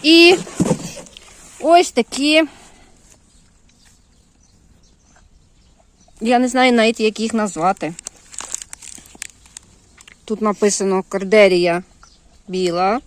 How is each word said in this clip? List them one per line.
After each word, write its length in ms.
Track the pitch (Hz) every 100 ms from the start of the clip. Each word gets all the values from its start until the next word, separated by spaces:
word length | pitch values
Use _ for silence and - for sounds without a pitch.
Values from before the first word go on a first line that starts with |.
І 340 | 302 330 339 381 - - - - - - - - - - - -
ось 320 | 302 339 -
такі, 520 | - 226 - 285 311 311 - - - _ _ _ _ _ _ _ _ _ _ _ _ _ _ _ _ _ _ _ _ _ _ _ _ _ _ _ _ _ _ _ _ _ _
я 180 | 226 240
не 80 | 254
знаю 260 | 254 254
навіть, 260 | 240 220 233
як 200 | 220 214
їх 140 | 220
назвати. 600 | 220 208 160 175 196 156 170 - _ _ - - - - - - - - - - _ _ - _ _ _ _ - _ -
Тут 160 | 214
написано 640 | 214 196 208 - 196 190
кордерія 800 | - 196 190 214 196 180 175 170 185 _ - _ _ _ -
біла. 540 | 185 180 170 190 240